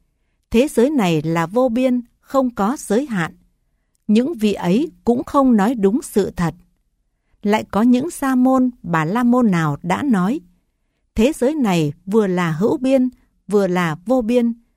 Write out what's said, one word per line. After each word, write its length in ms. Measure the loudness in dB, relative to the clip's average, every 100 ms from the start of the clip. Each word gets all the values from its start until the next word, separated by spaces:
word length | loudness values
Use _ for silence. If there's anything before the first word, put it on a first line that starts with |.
| _ _ _ _ _
"Thế 180 | 0 2
giới 220 | 2 2
này 320 | 2 0 0
là 240 | 0 -2 -2
vô 220 | 0 0
biên, 320 | 0 0 -2 -6 _
không 340 | _ -2 -2
có 220 | -2 -2 -2
giới 280 | -2 -2 -2
hạn." 300 | -4 -6 -8 _ _ _ _ _ _ 0
Những 280 | 0 0
vị 180 | -2 -2
ấy 380 | -2 0 0 0 -6
cũng 200 | -2 -2
không 320 | 0 0 2 4
nói 180 | 2
đúng 280 | 0 0 0
sự 280 | -2 -2 -2
thật. 240 | -2 -4 -6 _ _ _ _ _ _ _ _
Lại 220 | -2 -2 -2
có 120 | 0
những 280 | 2 2 0
sa 240 | -6 -2
môn, 360 | 0 2 2 0 -4
bà 220 | -4 -2
la 180 | -2 0
môn 280 | 2 2 2
nào 260 | 2 0 -4
đã 200 | -4 -4
nói, 380 | 0 0 0 -4 -8 _ _ _ _ _ _
"Thế 180 | 0 0
giới 220 | 2 -2
này 380 | 0 0 0 -2 -4 -2
vừa 200 | 0 0
là 240 | 0 -2
hữu 260 | -2 -2 0
biên, 320 | 0 2 0 -4 _ _ -2
vừa 180 | 0 2
là 300 | 0 -2 -4 -2
vô 160 | -2
biên, 300 | 2 0 0 -4 _